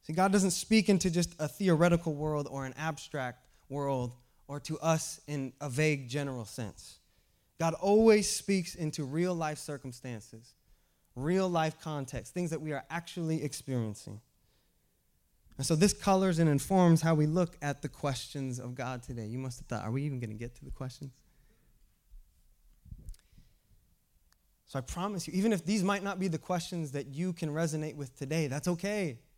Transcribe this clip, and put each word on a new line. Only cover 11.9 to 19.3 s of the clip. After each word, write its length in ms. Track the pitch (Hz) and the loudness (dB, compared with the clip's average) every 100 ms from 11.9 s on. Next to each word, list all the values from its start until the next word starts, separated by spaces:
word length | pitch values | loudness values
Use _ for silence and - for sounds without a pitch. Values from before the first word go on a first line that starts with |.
| 151 131 127 - | -6 -6 -8 -6
things 160 | 180 175 | -4 -2
that 100 | 160 | -4
we 140 | 156 | -4
are 100 | 143 - | -6 -6
actually 540 | 170 170 185 160 160 | -8 -8 -4 -2 0
experiencing. 760 | 147 - - 127 110 104 - 104 _ _ _ _ _ _ _ _ _ _ _ _ _ - | -2 -6 -4 -2 -2 -6 -12 -14 _ _ _ _ _ _ _ _ _ _ _ _ _ -8
And 80 | |
so 100 | 135 | 0
this 180 | 156 196 | 4 4
colors 460 | - - 190 190 165 | 4 2 4 4 4
and 100 | 160 | 4
informs 520 | 143 - 190 175 160 | 4 2 6 8 8
how 140 | 160 | 6
we 100 | 156 | 4
look 300 | 151 170 170 - | 4 2 0 -2
at 200 | 143 135 | -6 -4
the 60 | 147 | -8
questions 720 | - 143 127 - 143 131 123 | -4 -4 -4 -8 -8 -6 -6
of 160 | 120 | -8
God 280 | 127 127 123 | -8 -6 -8
today. 240 | 123 120 | -8 -8
You 100 | 107 | -6